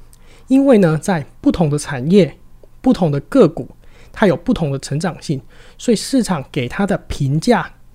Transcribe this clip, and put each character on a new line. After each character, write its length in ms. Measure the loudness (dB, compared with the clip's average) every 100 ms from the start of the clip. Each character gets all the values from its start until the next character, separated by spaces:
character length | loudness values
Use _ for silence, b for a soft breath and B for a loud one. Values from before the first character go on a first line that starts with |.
| -20 b b b 0
因 180 | 2 4
为 140 | 4
呢， 180 | 4 0
在 280 | -2 -4 -6 -2
不 120 | -2
同 180 | 0 0
的 80 | -2
产 320 | -6 -6 2
业、 260 | 4 4 -2 -20 -20 -20 -4
不 100 | -2
同 180 | 0 0
的 80 | -2
个 260 | 0 4 4
股， 220 | 2 -12 -16 b b b
它 160 | 0 0
有 80 | 0
不 180 | -2
同 160 | -2 -2
的 80 | -6
成 200 | -6 -6
长 160 | -6 -8
性， 200 | -8 -8 -8 b b b
所 160 | -2
以 20 | -2
市 260 | 0 -2
场 220 | 0 -4 -4
给 160 | -6 -6
它 180 | -4 -2
的 120 | -4 -6
评 320 | -4 -2 0
价 320 | 0 0 -2 -12 -20